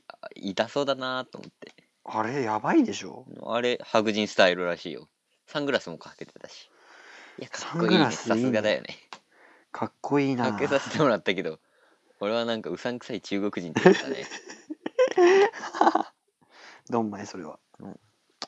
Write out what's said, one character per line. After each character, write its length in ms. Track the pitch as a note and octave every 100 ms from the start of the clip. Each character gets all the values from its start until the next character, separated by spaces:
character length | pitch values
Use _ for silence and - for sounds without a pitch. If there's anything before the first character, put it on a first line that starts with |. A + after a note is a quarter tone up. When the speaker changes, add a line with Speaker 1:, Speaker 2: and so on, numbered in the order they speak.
| _
Speaker 1:
あ、 220 | - - -
痛 320 | G2+ F#2 A2+
そ 140 | C#3+
う 40 | C#3
だ 80 |
な 320 | C3 B2+ B2+ B2
と 140 | -
思 80 | -
っ 40 |
て。 220 | - - _ _ _
Speaker 2:
あ 180 | - A2
れ、 220 | A2 C#3
や 160 | A2+ G#2+
ば 160 | C#3 D#4
い 80 |
で 100 | A#3+
し 100 | G2 F#2
ょ？ 200 | A#2 C3 E2+ -
Speaker 1:
あ 120 | A2+
れ、 180 | B2 B2
白 300 | - A2+ G#2+
人 160 | G#2 G#2
ス 80 | -
タ 140 | F#2+
イ 60 | F2+
ル 120 | F2
ら 100 | E2
し 140 | F2
い 20 |
よ。 140 | C#2 - _ _ _ _
サ 120 | D#3
ン 60 | C#3
グ 60 |
ラ 80 | A#2
ス 100 | -
も 80 | D#2+
か 160 | - -
け 120 | -
て 60 |
た 140 | - -
し。 200 | - - _ - - - - - -
い 40 |
や、 60 | B2+
か 280 | - - D#3+
っ 20 |
こ 80 | F3
い 80 | F3+
い 20 |
ね。 0 |
Speaker 2:
サ 0 |
ン 0 |
グ 60 |
ラ 80 | C3+
ス 160 | A2+ A2+
い 40 |
い 40 | G#2
ね。 60 |
Speaker 1:
さ 60 | B2+
す 40 |
が 100 | A2
だ 140 | G#2+ D2
よ 60 |
ね。 140 | - - - - _ _ _ _ _
Speaker 2:
か 160 | - A2
っ 60 | _
こ 180 | - C#3+
い 100 | C#3
い 40 | B2+
な。 160 | B2
Speaker 1:
か 80 | G#2
け 80 | C#3+
さ 120 | C#3
せ 120 | -
て 80 | -
も 80 | C#3+
ら 80 | G#2
っ 60 |
た 120 | -
け 80 | F#2
ど、 180 | E2 D#2 _ _ _ _ _ -
俺 140 | G#2
は 120 | A#2 A#2
な 100 | A2+
ん 60 |
か 80 | D#2
う 80 | F2
さ 140 | B2+
ん 80 | B2
く 60 | -
さ 80 |
い 80 | G#2+
中 280 | - G2+ G2+
国 160 | G2 F2
人 60 |
っ 20 |
て 80 | D2+ F3+
言 20 |
っ 20 | -
た 120 | -
ね。 200 | - - - - - - D#4 - - B4+ -
Speaker 2:
<laughs> 960 | F4 G4 G#4 - - - - - - _ _ _ _ - - - -
ど 100 | A#2+
ん 80 | G#2+
ま 120 | G2+
い、 40 | G2+
そ 120 | F#2+
れ 60 |
は。 140 | D2+ - _ -
Speaker 1:
う 80 | G2+
ん。 120 | - _ _ _ -